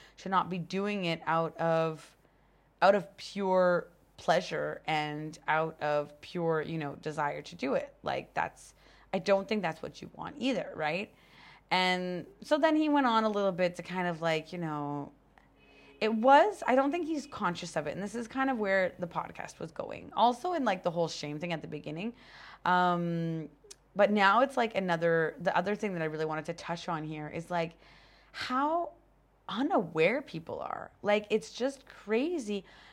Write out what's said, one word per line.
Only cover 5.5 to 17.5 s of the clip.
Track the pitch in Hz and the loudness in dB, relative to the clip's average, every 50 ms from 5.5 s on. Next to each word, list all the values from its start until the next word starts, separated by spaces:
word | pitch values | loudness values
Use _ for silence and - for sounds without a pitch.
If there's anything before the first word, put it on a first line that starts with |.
| 151 160 160 160 160 - | 2 2 0 -2 -4 -4
of | 147 151 147 147 147 143 - - | -2 0 0 0 -2 -4 -10 -18
pure, | - - - 180 165 165 160 156 | -18 -10 -6 -2 0 0 0 0
you | 147 - 165 160 | -2 -4 -4 -4
know, | 143 139 139 - | -6 -6 -8 -8
desire | - 156 147 156 147 143 151 151 | -8 -6 -4 -2 -2 -2 -4 -6
to | 147 - 175 | -10 -14 -10
do | - 247 277 233 | -6 -4 -2 0
it. | - - - - _ | -2 -2 -4 -10 _
Like, | - 147 131 - - - _ | -6 -4 -4 -4 -6 -6 _
that's, | - - - - - - - - _ - - - - - _ | -4 -4 -4 -6 -12 -20 -20 -20 _ -20 -20 -20 -20 -10 _
I | - 190 | -6 -2
don't | 175 202 196 196 190 - | 2 4 4 4 4 0
think | 220 214 | -2 0
that's | 180 160 160 - | 0 -2 -4 -6
what | - - - - | -10 -12 -12 -14
you | - 170 - | -16 -16 -14
want | 160 160 175 - - | -12 -12 -12 -8 -2
either, | 233 269 240 175 - - - | -2 0 0 0 -2 -4 -4
right? | 156 156 151 165 185 214 - - _ - - - - - - - - _ _ | -2 -2 0 0 -2 -6 -8 -14 _ -20 -20 -20 -20 -20 -20 -20 -20 _ _
And | 175 185 185 185 180 180 180 180 180 175 - - - - | 2 4 4 4 2 2 0 -2 -4 -6 -6 -10 -16 -18
so | - - 302 294 | -2 0 2 4
then | 320 320 311 | 4 4 4
he | 311 311 302 | 4 4 4
went | 294 285 269 | 4 4 4
on | 240 226 220 220 | 4 4 4 2
a | 214 | 2
little | 208 208 202 196 | 2 2 2 2
bit | 180 175 185 175 175 | 2 2 0 0 0
to | - | -4
kind | 165 - 180 185 180 | -8 -6 -4 -2 0
of, | 175 170 156 | -2 -2 0
like, | 165 165 160 160 156 - | 0 0 0 0 -2 -6
you | 185 175 | -8 -6
know, | 170 156 151 147 147 143 143 143 139 - - _ _ _ _ - _ _ _ _ - - - - - - - - | -6 -4 -4 -4 -4 -4 -6 -6 -8 -10 -14 _ _ _ _ -20 _ _ _ _ -20 -20 -20 -20 -20 -20 -6 -4
it | 214 214 226 | -2 0 0
was, | 220 226 269 277 294 359 427 370 - - | 4 6 8 8 8 8 6 2 -2 0
I | - 254 | 2 4
don't | 269 269 285 | 4 4 2
think | 302 349 320 | 0 -2 -2
he's | 311 320 285 - | -4 -4 -6 -6
conscious | - - - 208 175 | -8 -6 -4 -2 -2